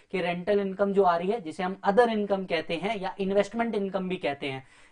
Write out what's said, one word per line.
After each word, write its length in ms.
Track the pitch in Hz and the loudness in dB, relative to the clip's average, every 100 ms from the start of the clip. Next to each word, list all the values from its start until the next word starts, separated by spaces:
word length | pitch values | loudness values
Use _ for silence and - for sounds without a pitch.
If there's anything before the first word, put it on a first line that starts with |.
| _ | _
कि 100 | 185 | -4
rental 380 | 175 175 180 202 | -4 -2 0 0
income 340 | 190 190 202 | 0 0 2
जो 100 | 196 | 4
आ 140 | 185 170 | 4 4
रही 120 | 185 | 0
है, 120 | 233 | -2
जिसे 220 | 160 160 | -4 -6
हम 160 | 185 196 | -4 -2
other 260 | 202 196 240 | 2 6 6
income 360 | 214 202 196 185 | 2 0 -2 0
कहते 280 | 165 160 | -4 -2
हैं 260 | 165 202 208 | -4 -2 -4
या 160 | 185 - | -6 -4
investment 560 | 190 202 196 233 233 214 | 0 2 0 -2 -2 -2
income 340 | 196 190 185 | -2 -2 -4
भी 80 | 185 | -2
कहते 300 | 147 139 143 | -4 -4 -6
हैं, 200 | 131 - - - | -8 -12 -20 -20